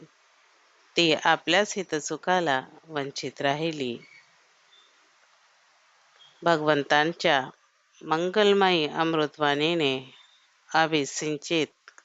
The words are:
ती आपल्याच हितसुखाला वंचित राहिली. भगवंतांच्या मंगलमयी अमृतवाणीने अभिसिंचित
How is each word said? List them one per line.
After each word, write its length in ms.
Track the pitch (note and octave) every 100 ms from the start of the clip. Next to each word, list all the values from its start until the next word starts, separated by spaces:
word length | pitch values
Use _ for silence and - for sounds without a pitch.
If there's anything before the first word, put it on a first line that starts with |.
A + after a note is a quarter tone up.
| D#3 _ _ _ _ _ _ _ _ -
ती 160 | E3
आपल्याच 600 | D3+ F3 D#3 - F3+ G#3 G#3
हितसुखाला 840 | F3 D#3 - D#3 - F#3 E3 C3 - - E3
वंचित 540 | D3+ C#3 - C#3 -
राहिली. 560 | C#3+ C#3+ E3 D3+ B2+ A#2 - - _ _ _ _ _ _ _ _ _ _ _ _ _ _ _ _ _ _ _ _ - -
भगवंतांच्या 1040 | E3+ D#3+ D3+ D3 C#3 D3 D#3 E3+ E3+ C#3 C#3 - _ _ _ _
मंगलमयी 880 | D#3 D#3+ F3+ G#3 G3+ G3+ F#3+ F3 D3
अमृतवाणीने 1300 | D#3 E3 D#3+ D3 - D3 C#3+ D#3 E3+ C#3+ C3 C3 - _ _ _ _ -
अभिसिंचित 920 | D#3 D#3+ D#3 C3+ - D#3 D3 - E3+ C#3 _ - -